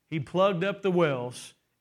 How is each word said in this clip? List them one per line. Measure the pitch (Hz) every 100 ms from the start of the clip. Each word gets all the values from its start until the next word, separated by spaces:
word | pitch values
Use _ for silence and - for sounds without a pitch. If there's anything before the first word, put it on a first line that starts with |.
| _
He | 160
plugged | 127 175 196 175
up | 196 196
the | 196
wells, | 175 160 131 123 123 - _ _ _